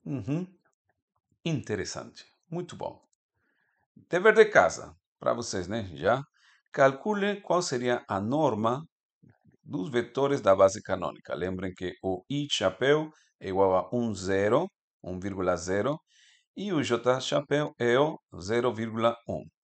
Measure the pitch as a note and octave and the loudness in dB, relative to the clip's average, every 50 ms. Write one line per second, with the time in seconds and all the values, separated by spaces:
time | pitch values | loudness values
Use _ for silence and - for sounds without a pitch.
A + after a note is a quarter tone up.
0 | _ D#3 D3 B2+ G#2 A2 C#3+ E3+ F3+ F3+ - _ _ _ _ _ _ _ _ _ | _ -6 -8 -6 -4 -2 -2 -4 -4 -6 -12 _ _ _ _ _ _ _ _ _
1 | _ _ _ _ _ _ _ _ _ E3+ D#3+ B2+ G2+ - G#2+ F#2 F2+ - - D2 | _ _ _ _ _ _ _ _ _ -4 -4 -4 -2 -4 -4 -4 -4 -6 -8 -12
2 | B1+ A#1 - - - _ _ _ _ _ D#3+ F3 F3 E3+ - - - - - - | -14 -14 -18 -20 -20 _ _ _ _ _ -10 -10 -10 -10 -12 -10 -10 -10 -10 -14
3 | _ _ _ _ _ _ _ _ _ _ _ _ _ _ _ _ _ _ _ - | _ _ _ _ _ _ _ _ _ _ _ _ _ _ _ _ _ _ _ -20
4 | - _ - F3 F#3 A3 G#3+ A3 A3 G#3+ - B2 F#2 E2 - - - - - _ | -10 _ -4 4 4 6 8 8 6 8 8 6 6 6 2 -2 -12 -16 -18 _
5 | _ _ _ _ - A#2+ A#2+ A#2 A#2+ - - G2 F2 E2+ G#2 A#2 G#2+ F#2 D#2+ C#2 | _ _ _ _ -2 -2 -2 -2 -4 -6 -6 -6 -4 -4 -6 -6 -6 -8 -10 -2
6 | D2 G2 A#2 C3 C#3+ _ _ _ _ _ _ _ _ _ - - C#3 C3+ C3+ C3+ | 0 0 0 0 -2 _ _ _ _ _ _ _ _ _ 2 4 4 4 4 2
7 | - G#3+ G#3+ G#3 G3 G#3 G3+ G3+ - - E3 F3 F3+ F3 C#3 B2 B2 B2 A#2+ - | -6 -4 -2 0 0 -2 -2 -4 -4 -2 0 0 0 -2 -4 -2 0 0 -2 -2
8 | - - G#2+ F#2+ G2+ A2 C3+ D3+ D#3+ C#3 A2 G#2 G#2+ A2+ B2 C#3 D#3+ - _ _ | -2 -4 -4 -2 -2 0 0 2 2 2 2 0 0 0 -2 -2 -6 -14 _ _
9 | _ _ _ _ _ - _ _ _ _ _ _ _ - A#2 F2+ F#2 D#3+ A#2+ A#2+ | _ _ _ _ _ -20 _ _ _ _ _ _ _ -10 -8 -8 -8 -2 -2 -2
10 | A#2+ - - C3 C#3 C#3 C#3+ C3 G#2+ G2+ F#2+ F#2+ G2 G2 F#2+ G2+ - - F#2+ F#2 | -2 -2 -2 -2 0 0 0 2 4 4 6 8 6 4 4 0 -6 -6 -4 -4
11 | F2 D2 A1 - _ - - C#2+ F2 F#2 F#2 F#2 F#2+ F#2 F#2 - F#2 F2+ E2+ _ | -4 -6 -8 -10 _ -10 -8 -6 -4 -6 -4 -6 -6 -8 -8 -8 -10 -10 -10 _
12 | - F#2+ F#2 - - _ C#3 D3 D3 C#3+ - - G#2+ F#2+ F#2 - B2 C3+ D3 D#3 | -6 -6 -6 -6 -6 _ -6 -6 -4 -4 -4 0 0 0 0 0 2 2 2 2
13 | D#3 D#3 _ _ _ _ _ _ - F#2+ F#2+ F#2+ G2 F#2+ F#2 F#2 - - - A#2+ | 2 -6 _ _ _ _ _ _ -8 -4 2 2 4 4 4 2 0 0 -2 -2
14 | A#2+ A#2 G#2 F#2 F#2 F#2 G2 F#2+ G2+ G#2+ A2+ C#3+ F3+ G3 _ _ _ _ _ _ | -2 -2 -4 -4 -4 -2 0 2 2 2 2 2 0 -2 _ _ _ _ _ _
15 | - - F#2 F#2 F2+ G2+ F#2+ F#2+ F#2 F2+ F2+ E2+ E2 F2+ F#2 G2+ G#2 C3 D3+ D#3+ | -12 -10 -10 -8 -8 -8 -6 -2 0 0 0 -2 -2 -2 -2 0 0 -2 -4 -6
16 | _ _ _ _ _ _ _ _ _ _ _ - F#3 G#3 F#3 D3+ C3 A2 A#2 A#2 | _ _ _ _ _ _ _ _ _ _ _ -10 -6 -2 -2 -2 0 0 -2 0
17 | A#2+ B2 B2+ C3 - - D3 D3 D3 _ C#3+ D3 D3+ - - _ A#2 A#2+ A#2 C3 | 2 0 0 0 -2 -2 -2 -2 0 _ -2 -2 -2 -4 -4 _ 2 2 4 4
18 | D3 D#3 - - _ _ - F2 E2+ F#2+ A2+ A#2+ A#2+ B2 G#2+ G#2+ A2+ A2+ G#2+ A2+ | 4 2 0 -8 _ _ -16 -14 -6 -2 -2 0 0 0 -2 -2 -6 -6 -4 0
19 | A2+ A#2 A2+ - _ - G2 D#2 - D#2+ _ _ | 0 0 0 0 _ -8 -8 -8 -8 -12 _ _